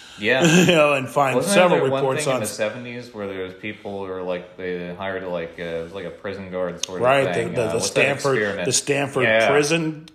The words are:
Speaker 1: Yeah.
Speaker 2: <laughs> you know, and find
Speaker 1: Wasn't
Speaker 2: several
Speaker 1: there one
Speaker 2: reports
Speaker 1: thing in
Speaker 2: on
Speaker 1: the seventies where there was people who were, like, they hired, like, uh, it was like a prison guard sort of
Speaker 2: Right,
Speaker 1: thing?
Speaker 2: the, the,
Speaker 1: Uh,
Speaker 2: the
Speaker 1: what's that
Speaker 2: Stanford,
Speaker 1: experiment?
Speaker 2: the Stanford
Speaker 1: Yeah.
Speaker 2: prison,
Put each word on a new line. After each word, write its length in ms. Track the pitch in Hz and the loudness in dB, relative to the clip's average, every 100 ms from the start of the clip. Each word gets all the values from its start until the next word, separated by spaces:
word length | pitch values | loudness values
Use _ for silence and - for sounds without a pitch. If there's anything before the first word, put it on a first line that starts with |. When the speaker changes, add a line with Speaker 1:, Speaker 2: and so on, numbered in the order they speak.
| - - | -20 -4
Speaker 1:
Yeah. 260 | 107 131 | 0 4
Speaker 2:
<laughs> 220 | 165 170 180 | 6 6 6
you 80 | 165 | 6
know, 180 | 147 | 4
and 140 | 139 127 | 2 0
find 280 | 147 139 127 | 0 2 2
Speaker 1:
Wasn't 180 | 160 | 2
Speaker 2:
several 280 | 202 180 156 | 6 6 4
Speaker 1:
there 100 | 131 | 2
one 100 | 135 | 2
Speaker 2:
reports 220 | 135 143 | 0 0
Speaker 1:
thing 80 | 147 | 0
in 40 | 127 | 0
Speaker 2:
on 60 | |
Speaker 1:
the 60 | 104 | -2
seventies 680 | - 110 120 123 120 117 | -2 -4 -4 -10 -12 -12
where 140 | 107 101 | -8 -8
there 160 | 95 | -6
was 100 | 92 | -10
people 460 | 92 107 104 104 98 95 | -10 -12 -10 -10 -8 -8
who 60 | |
were, 120 | 92 | -6
like, 340 | 92 90 90 - | -4 -6 -6 -10
they 380 | 92 90 87 87 | -6 -6 -6 -8
hired, 280 | 98 95 92 | -6 -6 -4
like, 280 | 87 82 - | -6 -6 -8
uh, 20 | |
it 200 | 85 82 | -6 -6
was 100 | 82 | -8
like 120 | 98 85 | -10 -10
a 40 | |
prison 400 | - 104 95 95 | -10 -10 -10 -8
guard 320 | 90 90 85 | -4 -4 -6
sort 160 | - 90 | -8 -2
of 60 | 123 | 2
Speaker 2:
Right, 280 | 139 127 | 2 2
Speaker 1:
thing? 160 | 87 - | -2 -2
Speaker 2:
the, 60 | 120 | -2
the, 60 | |
Speaker 1:
Uh, 40 | 117 | -2
Speaker 2:
the 60 | - | -2
Speaker 1:
what's 140 | - | -2
that 100 | 147 | 0
Speaker 2:
Stanford, 360 | 135 135 139 127 | 0 0 0 0
Speaker 1:
experiment? 280 | 104 98 87 | 0 -2 -2
Speaker 2:
the 80 | |
Stanford 500 | - - 139 139 135 | 0 0 -2 -2 0
Speaker 1:
Yeah. 260 | 117 110 107 | 2 4 4
Speaker 2:
prison, 600 | 107 147 165 160 151 - | 4 4 0 -2 -6 -12